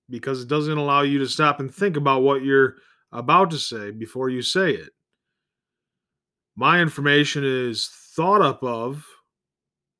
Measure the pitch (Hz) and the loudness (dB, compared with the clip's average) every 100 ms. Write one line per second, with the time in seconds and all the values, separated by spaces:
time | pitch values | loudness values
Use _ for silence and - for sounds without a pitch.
0 | - 120 135 131 123 151 151 151 143 143 | -14 -10 -6 -8 -4 -2 -2 -2 0 2
1 | 139 143 131 - 151 143 135 - 202 147 | 2 0 -2 0 0 0 -4 -4 -2 0
2 | 143 131 135 139 135 135 127 - _ _ | 0 2 2 2 2 4 4 0 _ _
3 | _ 117 123 170 185 156 - 117 104 110 | _ -6 2 4 4 0 -6 -8 -10 -12
4 | 110 127 131 127 120 185 185 107 - _ | -12 -6 -4 -4 -2 0 0 -2 -6 _
5 | _ _ _ _ _ _ _ _ _ _ | _ _ _ _ _ _ _ _ _ _
6 | _ _ _ _ _ - 135 175 160 143 | _ _ _ _ _ -2 4 4 2 0
7 | 143 147 143 147 139 127 123 107 - - | 2 2 2 -2 -4 -2 -4 -6 -8 -12
8 | - - 175 208 151 123 127 113 120 147 | -12 -4 2 4 2 0 -6 -6 -8 -10
9 | - - _ _ _ _ _ _ _ | -16 -20 _ _ _ _ _ _ _